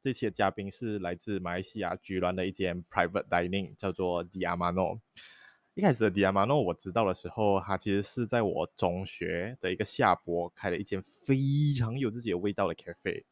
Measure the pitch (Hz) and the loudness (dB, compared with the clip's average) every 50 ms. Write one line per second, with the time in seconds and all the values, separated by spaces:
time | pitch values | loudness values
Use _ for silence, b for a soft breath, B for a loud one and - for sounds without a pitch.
0 | _ 139 127 - - 110 92 - 107 95 95 - 98 98 - - - 113 107 104 | _ -2 -2 0 -2 -4 0 2 2 2 2 0 -8 -8 -8 -8 -6 -4 -4 -4
1 | 92 87 90 87 - - 104 95 90 87 87 90 95 - - 110 95 85 87 98 | -4 -4 -6 -6 -6 -6 -6 -4 -4 -4 -4 -4 -6 -6 -6 -6 -4 -4 -4 -6
2 | _ - 95 92 90 90 92 92 90 95 95 - 95 90 85 90 87 _ - 98 | _ -4 -2 0 0 0 0 0 -2 -2 -2 -2 -2 -2 -2 -2 -8 _ 0 2
3 | 95 85 87 104 - - - 87 87 90 90 98 95 85 - - - 98 87 - | 2 2 2 -2 -2 2 0 2 2 2 -2 -4 -4 -6 -10 -6 -6 -6 -2 -2
4 | 95 90 87 87 87 87 _ 95 90 85 87 87 87 87 87 92 92 82 90 110 | 0 0 0 0 -2 -4 _ -4 -2 -2 -2 0 0 0 2 2 2 0 0 -6
5 | _ _ _ B B B B B B B B B B B B - 190 196 135 110 | _ _ _ B B B B B B B B B B B B 2 4 4 4 6
6 | 110 104 90 101 98 95 98 98 98 110 139 151 123 90 85 - - 95 87 117 | 4 2 4 4 4 4 6 4 4 4 4 2 2 0 -2 -4 -6 -4 0 2
7 | 113 98 92 - - - - - 110 104 101 95 87 98 98 92 - 107 98 101 | 2 2 2 -2 -4 -10 -4 0 2 4 4 2 2 0 -2 -2 0 0 0 0
8 | 101 - - - 120 104 - 120 113 98 - - 80 - _ - - 90 87 92 | 0 -2 -4 -4 -4 0 2 2 2 2 0 0 -2 -4 _ 0 0 0 0 0
9 | 95 95 - - 87 85 85 85 87 110 123 - - 90 92 90 107 - - - | -6 -8 -8 -8 -6 -4 -4 -4 -4 -6 -8 -6 -4 -4 -2 -2 -4 -6 0 2
10 | 131 104 87 - _ - 85 85 85 87 _ - - 98 90 85 101 - - 95 | 4 4 4 4 _ -4 -2 -2 -2 -4 _ -6 -4 -4 -2 -2 -4 -4 -6 -6
11 | 92 - - - - - 139 131 135 135 139 147 151 147 143 131 123 113 113 135 | -6 -10 -18 -20 -2 0 0 2 2 0 2 2 2 2 2 0 -2 -2 -2 -2
12 | 139 113 104 120 117 113 90 87 90 104 101 - 101 90 85 - - - 85 _ | -2 -4 -4 -4 -4 -2 -2 0 0 -2 0 0 -2 -2 -2 -6 -10 -14 -14 _
13 | _ 98 82 - - _ | _ -6 -6 -6 -10 _